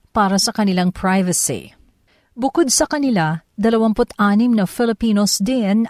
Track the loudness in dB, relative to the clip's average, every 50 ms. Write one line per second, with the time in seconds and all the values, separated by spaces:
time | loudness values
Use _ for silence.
0 | _ _ -2 0 0 0 0 0 -2 -2 -2 -2 -2 0 0 0 0 -2 -2 -2
1 | -2 -2 0 0 0 0 -2 -2 -4 -4 -6 -8 -10 -14 -20 _ _ _ _ _
2 | _ _ _ _ _ _ _ -6 -6 -2 0 0 0 0 0 0 0 0 -2 -2
3 | 0 0 0 0 0 0 -2 -4 -8 _ _ -2 0 0 2 2 2 2 0 0
4 | -2 -4 -2 0 0 2 4 4 2 2 2 2 0 0 -2 -2 -2 -2 -2 0
5 | 0 0 2 2 2 0 0 -2 -2 -2 0 0 0 2 2 0 0